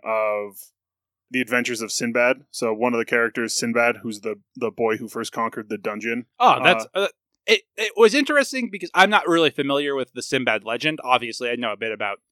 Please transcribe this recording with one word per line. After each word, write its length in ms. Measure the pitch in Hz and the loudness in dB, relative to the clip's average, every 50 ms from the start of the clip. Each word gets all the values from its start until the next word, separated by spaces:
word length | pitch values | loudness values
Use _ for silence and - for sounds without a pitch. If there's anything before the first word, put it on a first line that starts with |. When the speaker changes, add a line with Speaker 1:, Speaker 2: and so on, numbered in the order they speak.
| - | -6
Speaker 1:
of 520 | - 110 110 107 107 104 104 104 101 98 - - - _ _ _ _ _ _ _ _ _ _ _ _ | -2 -2 0 0 0 -2 -2 -4 -8 -12 -18 -20 -20 _ _ _ _ _ _ _ _ _ _ _ _
The 100 | 120 127 | -4 -4
Adventures 400 | 123 110 123 123 120 123 123 110 | -2 0 0 0 0 -2 -4 -6
of 100 | 113 104 | -6 -6
Sinbad. 520 | - - 127 120 113 120 120 123 131 131 - _ | -6 -4 -4 -2 0 2 2 2 2 -2 -6 _
So 220 | - - 123 113 110 | -8 -4 -2 -2 -2
one 200 | 107 117 123 123 | 0 0 0 0
of 60 | 113 | 0
the 60 | 113 | -2
characters, 520 | - 127 120 117 113 - 127 117 110 - | 0 0 0 0 0 -2 -4 -4 -4 -4
Sinbad, 400 | - 127 117 113 120 120 120 120 117 - | -4 -2 -2 0 2 2 2 0 -2 -6
who's 180 | 117 107 104 | -12 -10 -8
the, 140 | - 110 107 101 _ _ - | -8 -8 -8 -10 _ _ -10
the 160 | 127 120 110 | -6 -6 -6
boy 260 | 98 - 117 110 110 | -4 -2 -2 -2 -2
who 100 | 107 113 | -2 -6
first 240 | 104 - 117 113 - | -10 -10 -8 -10 -8
conquered 380 | - 120 113 113 - 117 107 107 | -6 -4 -4 -4 -6 -8 -10 -10
the 80 | 107 | -10
dungeon. 480 | 101 92 110 107 107 107 117 117 123 120 _ _ - | -8 -6 -8 -8 -6 -6 -6 -6 -6 -8 _ _ 2
Speaker 2:
Oh, 220 | 240 233 143 123 131 | 4 4 4 6 4
that's, 220 | 165 185 - 160 - - | 4 4 2 0 -6 -4
Speaker 1:
Uh, 60 | 185 | -4
Speaker 2:
uh, 60 | 202 175 - _ _ _ _ _ - | -4 -4 -4 _ _ _ _ _ 0
it, 180 | - 220 196 - _ _ | 2 2 2 2 _ _
it 160 | - 220 208 - | -6 -6 -2 4
was 160 | - 233 214 208 | 6 6 6 6
interesting 560 | 294 277 - 302 285 269 - 269 262 240 202 | 4 2 2 2 2 2 0 -2 -6 -6 -6
because 200 | 190 190 180 165 - | -8 -10 -10 0 4
I'm 160 | 175 190 202 | 4 6 6
not 180 | 214 196 139 | 6 2 4
really 220 | 165 165 170 160 143 | 4 2 4 4 2
familiar 460 | - - 139 139 139 143 147 143 139 | 2 0 -2 -2 0 -2 0 -2 -2
with 180 | 135 127 - - | -4 -6 -6 -8
the 80 | 123 | -12
Sinbad 420 | 117 - 139 131 127 117 110 107 101 | -6 -2 -2 0 0 0 0 0 -2
legend. 360 | 107 117 123 143 156 156 147 - | -4 -4 -2 -2 -4 -4 -2 0
Obviously, 460 | 127 127 123 117 117 110 - 127 120 | 2 2 2 2 -2 -8 -6 -6 -4
I 60 | 120 | -4
know 160 | 120 120 113 104 | -4 -4 -4 -4
a 40 | |
bit 140 | 101 110 110 | -4 -6 -6
about 280 | 107 104 107 101 101 - _ _ | -6 -4 -4 -6 -6 -8 _ _